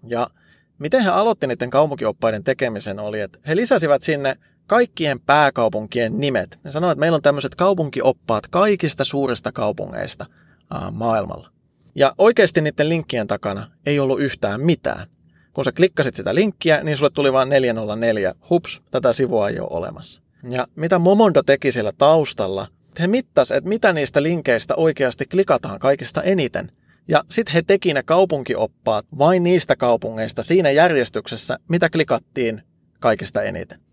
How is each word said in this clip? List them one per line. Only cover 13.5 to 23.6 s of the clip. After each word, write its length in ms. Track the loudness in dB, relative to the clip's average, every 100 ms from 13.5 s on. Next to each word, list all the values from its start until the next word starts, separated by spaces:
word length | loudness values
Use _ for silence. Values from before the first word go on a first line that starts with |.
| -8 -10 _ -2
ei 140 | 0
ollut 200 | 0 0
yhtään 400 | -2 -2 -4 -2
mitään. 460 | 0 0 -2 -6 -10 _ _ _ _
Kun 120 | -6
sä 80 | -6
klikkasit 420 | 0 0 2 -4
sitä 200 | -2 -4
linkkiä, 480 | 0 0 -2 0 0
niin 140 | 0 0
sulle 140 | 0
tuli 180 | 2 2
vaan 160 | 2 2
neljä 240 | 2 2
nolla 240 | -2 -4 -2
neljä. 380 | 0 0 -2 -4 -2
Hups, 320 | -2 -2 -14 _
tätä 220 | -2 0
sivua 360 | 0 0 0 0
ei 120 | -4
ole 80 | -6
olemassa. 520 | -6 -8 -10 -18 -20 _ _ -8
Ja 160 | -6 -6 -6
mitä 220 | -2 2
Momondo 440 | 4 6 6 4
teki 300 | 2 2 2
siellä 200 | -2 -4 2
taustalla? 680 | 4 6 2 -4 -4 -4 -8 _ _ -6
He 60 | -2
mittas, 460 | -2 0 0 2
että 160 | 0